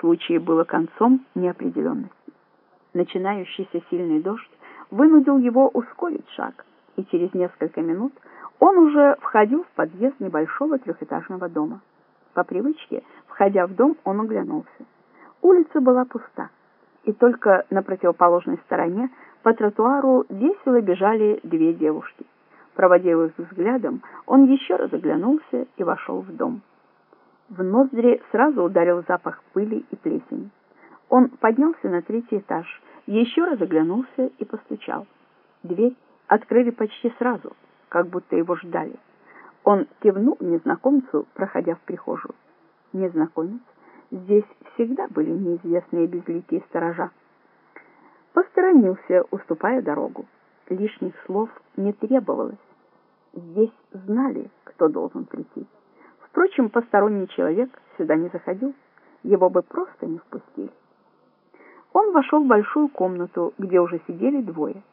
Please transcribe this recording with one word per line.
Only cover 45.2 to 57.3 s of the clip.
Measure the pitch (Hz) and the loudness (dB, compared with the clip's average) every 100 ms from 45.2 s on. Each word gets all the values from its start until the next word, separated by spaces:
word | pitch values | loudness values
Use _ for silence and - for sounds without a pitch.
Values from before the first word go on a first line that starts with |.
| 156 | -4
неизвестные | 170 185 170 170 175 170 170 165 | -4 -4 -4 -2 -4 -4 -4 -2
безликие | 175 170 170 - 170 - | -4 -8 -10 -6 -8 -6
сторожа, | 170 165 170 175 _ _ _ _ _ _ - _ _ _ _ _ | -6 -6 -6 -8 _ _ _ _ _ _ -20 _ _ _ _ _
посторонился, | - 370 - 359 320 190 190 - 180 - | -2 0 0 4 6 4 0 0 0 0
уступая | 196 - 160 202 254 | -6 -8 -4 -2 -2
дорогу. | - - - - - _ _ _ - | -2 -4 -6 -10 -20 _ _ _ -10
Лишних | 185 208 - 185 - | -6 -6 -6 -10 -10
слов | - 190 226 - _ - | -8 -6 -6 -8 _ -6
не | 196 | -4
требовалось. | 208 214 262 196 - - 208 _ _ _ _ _ _ _ | -4 0 0 0 -4 -4 -8 _ _ _ _ _ _ _
Здесь | - 170 180 220 _ _ | -20 -10 -2 -2 _ _
знали, | 196 190 220 269 - - _ | -18 -6 -2 -2 -4 -12 _
кто | - - 160 | -18 0 0
должен | 156 - - | 0 -8 -10
прийти. | - - 165 - - _ _ _ _ _ - - | -12 -14 -14 -16 -18 _ _ _ _ _ -8 0
Впрочем, | 381 - 226 | 0 2 0
посторонний | 233 233 208 208 208 | 0 0 0 0 -2
человек | 185 | -6